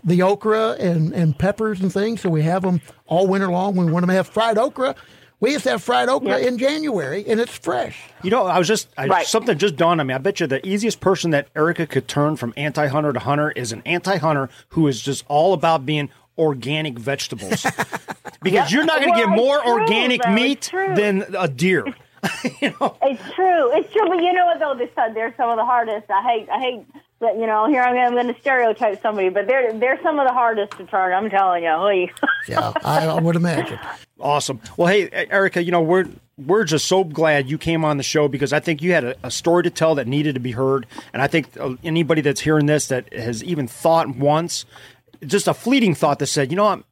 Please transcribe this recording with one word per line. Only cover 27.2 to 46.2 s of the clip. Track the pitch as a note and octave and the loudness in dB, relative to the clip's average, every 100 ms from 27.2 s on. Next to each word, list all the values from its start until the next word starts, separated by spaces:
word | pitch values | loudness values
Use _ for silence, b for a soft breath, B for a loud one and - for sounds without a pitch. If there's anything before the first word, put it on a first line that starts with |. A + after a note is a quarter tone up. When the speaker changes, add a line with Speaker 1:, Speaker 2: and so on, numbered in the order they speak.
Speaker 2:
that, | A#3 G3+ | -2 0
you | A3+ | 0
know, | G#3+ G#3+ | 2 2
here | C4+ | 4
I | B3 B3 | 2 2
am, | B3 | 2
I'm | |
gonna | A#3+ A#3+ A#3+ | 2 -2 -4
stereotype | C#4+ C4 A#3 G#3+ A#3 G3 | 0 2 2 2 -2 0
somebody, | A3+ G#3 F#3 | -4 0 0
but | F#3+ G3+ | 0 0
they're, | C4+ A#3+ | 2 0
they're | A3 B3 C#4 | 0 -2 0
some | F4 D4 | 0 2
of | C4+ | 2
the | |
hardest | B3+ A#3+ A3 G3+ - | 2 0 0 -4 -8
to | F3+ | -6
turn, | G#3 F#3 | -2 0
I'm | F#3 G#3+ | 0 0
telling | F#3+ F#3+ F3 | 2 2 2
you. | E3+ | 0
Oy. | D#3+ G3 G3 F3+ - | 0 2 2 0 -2
<laughs> | - C6+ - | -2 -2 -2
Speaker 1:
Yeah, | - - - | -2 -2 -4
I, | - D3+ D#3+ | 0 0 2
I | D#3+ | 0
would | E3 E3+ | 2 2
imagine. | F3 D#3 - - - B - _ | 0 0 -4 -10 -12 B -18 _
Speaker 3:
Awesome. | - D3 - A#2+ B - | 0 0 0 -8 B 0
Well, | E3+ | 2
hey, | G3+ F3+ | 2 0
E-, | - F3 | -4 -2
Erica, | G3 F#3+ F3+ | 2 2 0
you | E3+ | 0
know, | F3 | 2
we're, | D#3+ F#3 E3+ - _ - | 4 2 2 -8 _ -16
we're | C#3 G3+ | 0 2
just | F#3 D3+ - | 2 0 2
so | F#3 | 2
glad | F#3 D3 D#3+ D3 C3 | 2 0 2 2 0
you | D#3 | -4
came | - E3 | -2 0
on | D#3 C#3+ | 0 0
the | |
show | C3 D#3 D3 | 0 0 0
because | C3 C3+ | 0 0
I | D3 | 0
think | E3+ D3+ | 0 -2
you | E3+ | 0
had | E3+ | 0
a, | B2 C3 | 0 -8
a | B2+ | -8
story | - - F3 | -4 2 2
to | F3 | 2
tell | - D#3+ D3 | 0 0 2
that | A#2+ | 0
needed | C#3+ D3+ | 0 0
to | C3 | -2
be | B2 | -6
heard. | A2 C3+ C3+ A#2 B B | -2 0 0 -2 B B
And | D3 | -4
I | C#3 | 0
think, | E3 C#3+ - | 0 -4 -8
uh, | C#3 B2+ | -8 -6
anybody | E3 D#3+ D#3 D#3+ | -2 -2 2 2
that's | C#3+ C3+ | 0 -2
hearing | D3+ D#3 D3 | 2 2 4
this | D3+ - | 2 0
that | B2+ - | -4 -6
has | - A2+ A2+ | -10 -8 -6
even | E3 E3 B2 | -6 -4 -6
thought | - E3 E3 C#3 B2 | -2 2 2 2 0
once, | C#3+ D3+ E3+ - - B B B _ - C#3+ | 2 2 0 -8 -12 B B B _ -18 -2
just | G3 F#3 | 0 0
a | |
fleeting | D3 A3+ C4+ A3+ | -2 2 4 4
thought | D#3 D#3 C#3 | 2 0 0